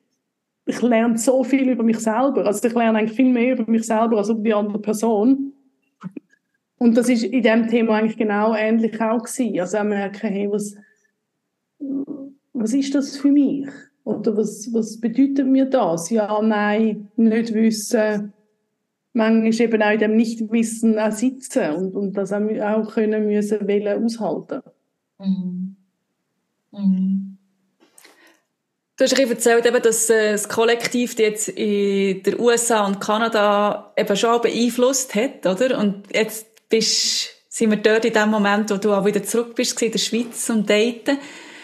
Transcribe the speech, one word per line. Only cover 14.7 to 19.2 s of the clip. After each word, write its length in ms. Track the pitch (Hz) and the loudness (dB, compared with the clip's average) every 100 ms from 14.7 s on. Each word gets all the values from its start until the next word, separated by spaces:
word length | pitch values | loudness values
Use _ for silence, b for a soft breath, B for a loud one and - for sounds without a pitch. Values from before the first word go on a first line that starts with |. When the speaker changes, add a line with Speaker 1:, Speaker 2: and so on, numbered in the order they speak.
Speaker 1:
was 260 | 226 214 - | -4 -4 -4
bedeutet 460 | 233 240 277 277 262 | -4 2 2 2 2
mir 200 | 262 269 | 2 2
das? 440 | 262 190 165 - | 2 0 -2 -2
Ja, 320 | 226 208 214 | -2 0 0
nein, 680 | 220 208 208 208 220 208 - - | 2 2 2 2 0 -2 -6 2
nicht 380 | 226 226 233 | 2 2 0
wissen. 800 | 214 226 220 - 233 214 208 208 - _ _ _ _ _ _ _ | 2 2 0 0 0 0 -2 -6 -12 _ _ _ _ _ _ _
Manchmal 540 | 233 | 0